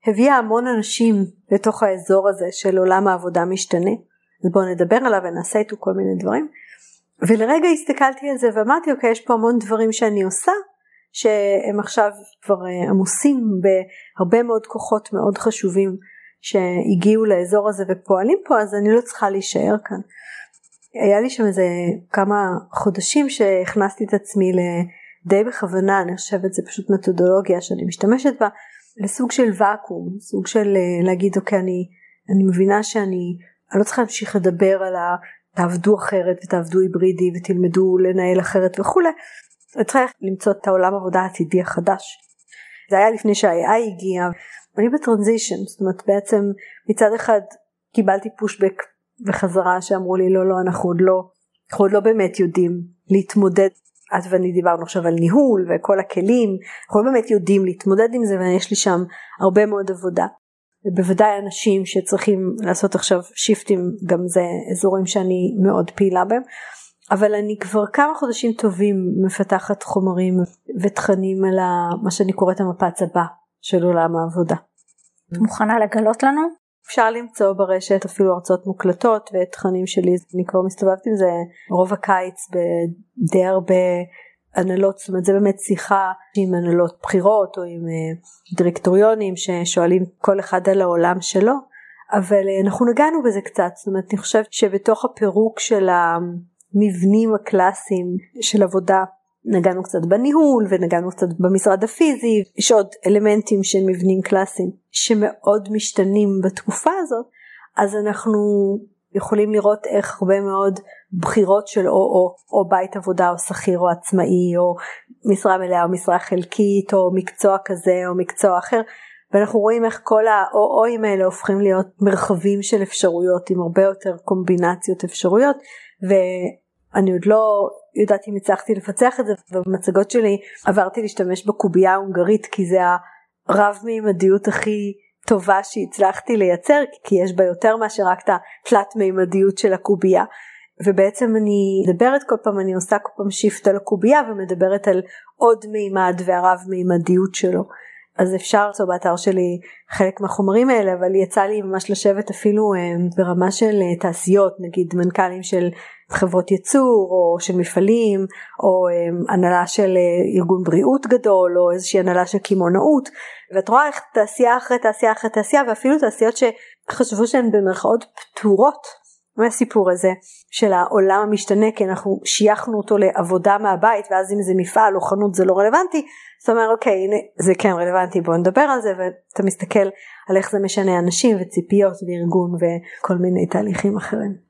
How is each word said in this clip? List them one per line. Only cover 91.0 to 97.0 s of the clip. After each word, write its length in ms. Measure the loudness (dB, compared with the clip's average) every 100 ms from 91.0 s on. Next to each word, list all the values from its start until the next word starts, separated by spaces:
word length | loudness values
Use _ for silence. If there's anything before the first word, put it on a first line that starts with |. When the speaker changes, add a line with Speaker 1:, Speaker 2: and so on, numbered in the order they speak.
| 2 0
Speaker 1:
שלו, 320 | -2 0 2 0 -6 -20 -20 -20 -4
אבל, 340 | -2 2 2 2
אה, 140 | 0 -2
אנחנו 200 | 0 0
נגענו 380 | 2 2 2
בזה 180 | 0 -2
קצת. 300 | -4 -4 -4 -4
זאת 120 | -6
אומרת, 160 | -6 -4
אני 60 | -6
חושבת 300 | 0 -2 -2
שבתוך 520 | -2 0 0 0 0 -2
הפירוק 540 | -2 -2 2 0 -2
של 300 | -2 0 2
המבנים 1500 | 2 2 0 -4 -10 -14 _ _ 0 0 2